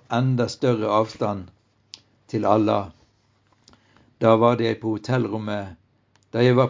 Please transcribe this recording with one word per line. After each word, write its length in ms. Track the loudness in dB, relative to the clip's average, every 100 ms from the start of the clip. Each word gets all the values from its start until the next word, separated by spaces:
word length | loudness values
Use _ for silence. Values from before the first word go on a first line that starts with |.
| _
enda 320 | -2 0 0 -2
større 400 | -2 -2 0 0
avstand 540 | 0 -2 -4 -6 -6 -12 _ _ _ _ -20 _ _ _
til 180 | -4 2
Allah. 460 | 2 4 0 -4 -14 _ _ _ _ _ _ _ _ _ _ _ _
Da 160 | 2 4
var 220 | 4 2
det 80 | -2
jeg 120 | -2
på 120 | -4
hotellrommet, 840 | -6 -4 -2 -2 -6 -6 -8 -10 -16 _ _ _ _ _
da 120 | 0
jeg 140 | 2 4
var 80 | 2